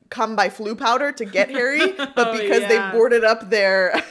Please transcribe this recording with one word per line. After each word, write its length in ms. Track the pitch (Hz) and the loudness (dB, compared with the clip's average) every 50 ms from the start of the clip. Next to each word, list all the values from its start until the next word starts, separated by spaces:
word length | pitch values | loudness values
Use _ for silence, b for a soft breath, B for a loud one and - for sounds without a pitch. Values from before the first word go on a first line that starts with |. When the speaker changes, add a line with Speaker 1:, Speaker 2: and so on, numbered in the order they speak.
| _ _ | _ _
Speaker 1:
come 260 | - 247 226 220 220 | -6 -4 -4 -2 0
by 140 | 208 202 180 | 0 0 0
Floo 280 | - - 220 208 226 | -2 -6 -8 -8 -8
powder 360 | - 269 233 240 262 294 285 277 | -4 0 0 0 2 0 -2 -4
to 120 | - 233 | -6 -10
get 260 | 202 190 180 196 - | -4 -2 0 0 0
Harry, 420 | 269 254 240 262 277 302 320 392 381 | 0 -2 -2 0 2 2 0 0 0
Speaker 2:
<laughs> 40 | |
Speaker 1:
but 160 | - 277 269 - | -4 -8 -4 -2
Speaker 2:
Oh, 160 | 254 240 226 226 | 0 0 0 0
Speaker 1:
because 260 | 220 214 202 - - - | -2 -2 0 0 0 2
Speaker 2:
yeah. 280 | 202 226 208 196 190 | 2 2 0 0 0
Speaker 1:
they 80 | 190 233 | 2 2
boarded 240 | 226 254 233 233 220 | 4 4 4 4 4
up 260 | 220 226 226 226 185 | 2 2 0 -2 -2
their, 540 | 226 214 196 190 190 190 185 180 - 160 - - | 0 2 2 2 2 2 2 0 0 -2 -4 -4